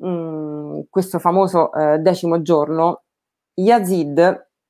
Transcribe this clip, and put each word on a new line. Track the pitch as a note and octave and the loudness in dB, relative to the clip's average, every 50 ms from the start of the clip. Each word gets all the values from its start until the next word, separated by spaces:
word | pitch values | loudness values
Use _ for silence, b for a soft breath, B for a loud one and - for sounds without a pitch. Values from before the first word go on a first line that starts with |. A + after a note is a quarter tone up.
| - | -8
mm, | F#3 F3+ E3+ E3 E3 D#3 D#3 D3+ D3+ D3+ D3+ D3 D3 D3 D3+ D3+ - | -6 -6 -6 -6 -8 -8 -8 -8 -10 -10 -10 -10 -10 -12 -12 -10 -6
questo | - F#3+ F#3 F#3 - E3 | -4 -4 -4 -2 -4 -2
famoso, | - F3 E3+ F#3+ G3 F3 F#3 E3+ D#3+ - - | -2 0 2 2 2 2 2 0 0 0 0
eh, | D#3 D#3 D3+ D3+ D#3 | 0 0 2 2 2
decimo | D#3+ F#3 F3 F3+ - E3+ E3 E3+ | 2 0 0 0 0 -2 -2 0
giorno, | D#3 D#3 E3+ D3+ D3 D3 D#3+ D#3+ E3 E3+ - - _ _ _ _ _ _ _ _ _ _ _ | 0 2 2 2 0 0 0 0 0 0 0 -4 _ _ _ _ _ _ _ _ _ _ _
Yazid, | - F#3 G#3+ A#3+ A#3 G3 F3+ F#3+ F3 D#3 D3 C#3+ D3+ E3+ F#3 - - - _ _ _ _ | 0 2 4 4 4 2 0 0 -2 -2 0 2 4 4 4 2 0 -6 _ _ _ _